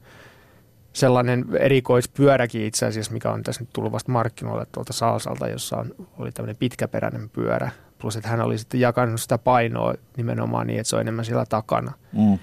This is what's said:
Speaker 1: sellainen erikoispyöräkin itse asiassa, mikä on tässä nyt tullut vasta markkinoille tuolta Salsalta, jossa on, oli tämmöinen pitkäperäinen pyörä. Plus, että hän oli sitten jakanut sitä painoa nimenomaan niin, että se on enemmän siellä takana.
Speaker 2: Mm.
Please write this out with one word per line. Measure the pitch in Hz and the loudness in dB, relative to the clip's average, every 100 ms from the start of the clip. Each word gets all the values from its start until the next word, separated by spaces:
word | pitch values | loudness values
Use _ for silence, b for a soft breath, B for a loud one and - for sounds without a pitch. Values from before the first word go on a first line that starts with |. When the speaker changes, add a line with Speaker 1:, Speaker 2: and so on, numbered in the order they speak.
| b b b b b b b _ _ | b b b b b b b _ _
Speaker 1:
sellainen | - 131 123 123 123 127 - | 0 4 4 4 0 0 2
erikoispyöräkin | 135 135 127 123 - - 139 135 120 117 | 4 4 4 2 2 4 6 6 2 -2
itse | 110 - 117 | -4 -2 -2
asiassa, | 110 107 | -2 -6
mikä | 110 113 | -4 -4
on | 110 | -4
tässä | 110 123 | -4 -8
nyt | 117 | -8
tullut | - 110 | -6 -4
vasta | 113 - | -4 -2
markkinoille | 123 113 - 117 110 117 | 0 0 -2 -6 -6 -6
tuolta | - 120 | -10 -8
Salsalta, | 117 117 113 - - 60 | -2 0 0 -2 -6 -4
jossa | - - 113 | -6 -6 -6
on, | 120 - 185 - | -6 -10 -18 -12
oli | 120 | -10
tämmöinen | 117 113 113 | -8 -10 -4
pitkäperäinen | 113 - 113 113 113 117 110 | -4 -2 -4 -2 -4 -4 -8
pyörä. | 120 - - 127 - B _ | -4 -2 0 -2 -8 B _
Plus, | 117 110 | -8 -6
että | 110 | -2
hän | 117 | -2
oli | 113 117 | 0 -2
sitten | 110 127 | -2 2
jakanut | 123 117 120 113 | 2 4 2 0
sitä | - 123 | -2 0
painoa | - 123 117 117 113 120 _ - | 4 4 4 0 -2 -2 _ -6
nimenomaan | 117 117 113 117 117 | -4 -2 -2 -2 -2
niin, | 113 | -2
että | 113 | -2
se | 113 | -2
on | |
enemmän | 113 113 | -2 -4
siellä | 113 120 113 | -2 -2 0
takana. | 110 - 117 123 - b | -2 0 -2 -2 -10 b
Speaker 2:
Mm. | - 107 95 | 2 4 4